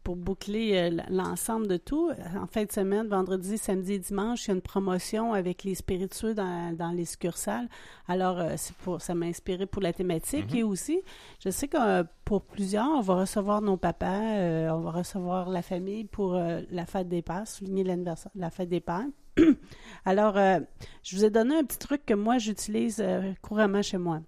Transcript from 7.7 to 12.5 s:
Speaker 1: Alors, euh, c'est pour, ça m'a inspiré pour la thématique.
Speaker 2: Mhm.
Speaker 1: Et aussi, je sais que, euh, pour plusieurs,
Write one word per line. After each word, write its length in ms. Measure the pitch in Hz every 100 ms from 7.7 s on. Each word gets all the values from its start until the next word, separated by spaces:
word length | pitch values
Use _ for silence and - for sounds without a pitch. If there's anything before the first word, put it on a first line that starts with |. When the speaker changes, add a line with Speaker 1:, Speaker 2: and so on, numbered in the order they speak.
| - - - -
Speaker 1:
Alors, 320 | 180 185 180
euh, 140 | 165 -
c'est 180 | - -
pour, 240 | 190 165
ça 120 | -
m'a 140 | 175 170
inspiré 400 | 170 - 180 196
pour 160 | -
la 100 | 185
thématique. 560 | - 180 165 - 285 302
Speaker 2:
Mhm. 60 | 240
Speaker 1:
Et 60 |
aussi, 380 | 220 190 - 349 - - - -
je 60 | 196
sais 160 | 190 285
que, 100 | 320
euh, 260 | 220 185 170 - -
pour 160 | 202
plusieurs, 440 | -